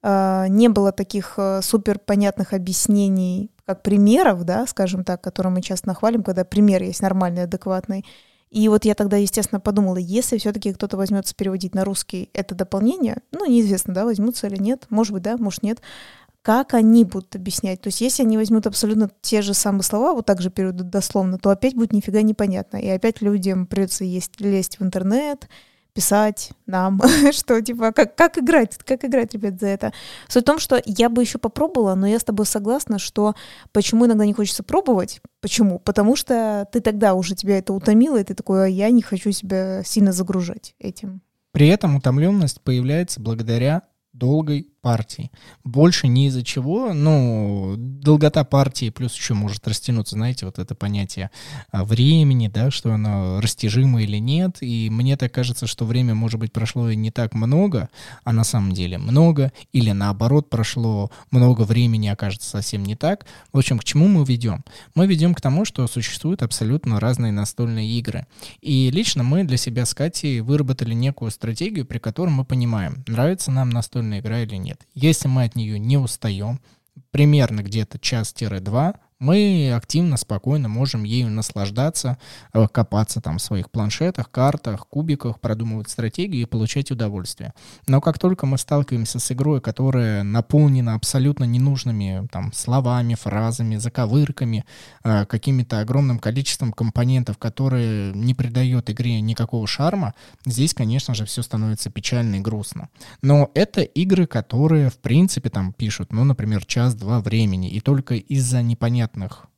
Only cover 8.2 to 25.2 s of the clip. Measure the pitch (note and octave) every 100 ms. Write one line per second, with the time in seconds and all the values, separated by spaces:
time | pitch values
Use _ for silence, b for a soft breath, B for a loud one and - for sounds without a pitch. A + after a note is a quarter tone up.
8.2 | b b b A3 G#3+ G#3+ G#3+ G#3 G#3 G3+
9.2 | G3+ - G3+ G3+ G#3 G3+ F#3+ F3+ F3 G#3+
10.2 | B3+ A3 G#3 G#3 G3+ F#3 G3+ F#3+ G3 G3
11.2 | - - F#3+ F#3+ F3+ F#3+ G3 G3 - F#3
12.2 | F#3 - F#3+ F#3 F#3 G3 A3 F#4 A#3 -
13.2 | _ D#4+ F#4 A#3+ G#3 F#3 - F#3 A3+ G3+
14.2 | A3 A#3+ G3+ G3 G3+ C4 - G#3+ A3 G3
15.2 | F#3+ A#3+ G#3 - G#3 A#3 B B B B
16.2 | B _ - A#3 C4+ A#3+ A3 A#3 G3+ F#3+
17.2 | - G3 F#3 - F#3+ F#3 G3+ - B3 -
18.2 | A#3 A3 G#3+ A3 G#3+ G3 G#3+ A3 G#3 _
19.2 | - G#3+ G3+ G3 G#3 G3 - G#3 C#4+ C#4+
20.2 | G#3+ F#3+ F3+ F#3+ F#3+ F3+ F3+ G3 - G3+
21.2 | F#3 F#3 G3 G3 B3+ B3+ A3+ G#3 G3+ G#3
22.2 | G#3+ G#3 G3+ F#3+ G3 G3+ G3+ F#3+ A3+ -
23.2 | G3+ G3+ F#3 F#3 F3+ G3 F#3+ - F#3 F3+
24.2 | F3+ - G3+ G3 F#3 - F#3+ F#3 F#3+ A#3